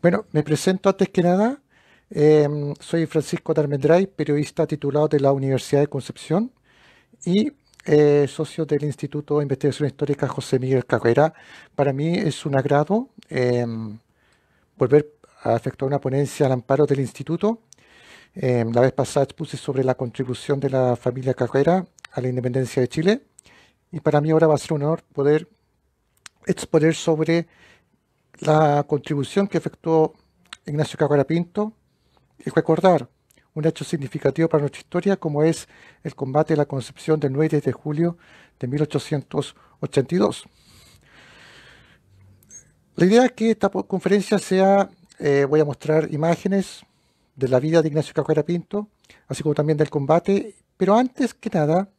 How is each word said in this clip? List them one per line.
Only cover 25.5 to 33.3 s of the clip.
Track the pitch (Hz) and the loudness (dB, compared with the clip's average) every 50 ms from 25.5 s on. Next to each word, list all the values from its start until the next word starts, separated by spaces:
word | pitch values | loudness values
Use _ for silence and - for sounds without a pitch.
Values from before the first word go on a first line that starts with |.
| _ _ _ _ _ _ _ _ _ _ _ _ _ _ _ - _ _ _ | _ _ _ _ _ _ _ _ _ _ _ _ _ _ _ -20 _ _ _
exponer | - 180 - - - - 160 147 160 160 | -4 -4 -4 -4 -2 0 2 2 2 0
sobre | - - - 160 151 156 151 165 170 165 _ _ _ - _ _ _ _ _ _ _ _ _ _ _ _ _ _ - | 0 0 -2 0 0 0 0 0 -2 -2 _ _ _ -20 _ _ _ _ _ _ _ _ _ _ _ _ _ _ -8
la | - - 151 156 156 147 143 147 143 | 0 2 2 4 4 4 2 0 0
contribución | _ 151 143 147 - 156 143 135 - - 196 202 196 | _ -4 -4 -4 -4 -4 -4 -4 -2 -2 -2 -2 0
que | - 170 | -2 -4
efectuó | - - - _ _ 160 160 160 156 156 - _ _ _ _ _ _ _ - _ _ | -6 -6 -12 _ _ 0 2 2 2 2 -2 _ _ _ _ _ _ _ -20 _ _
Ignacio | - 143 147 151 - - | -8 -4 -4 -4 -4 -2
Carrera | - 160 139 147 147 135 | -2 0 2 4 2 2
Pinto | - 160 170 175 170 _ - 208 220 220 _ _ _ _ _ _ _ _ _ _ _ _ _ | 2 0 -2 -2 -4 _ -4 -4 -4 -6 _ _ _ _ _ _ _ _ _ _ _ _ _
y | - - | -12 -2
recordar | - 165 156 - 160 156 - 190 180 147 123 - _ _ _ _ | 0 0 2 2 0 4 4 4 4 4 0 -4 _ _ _ _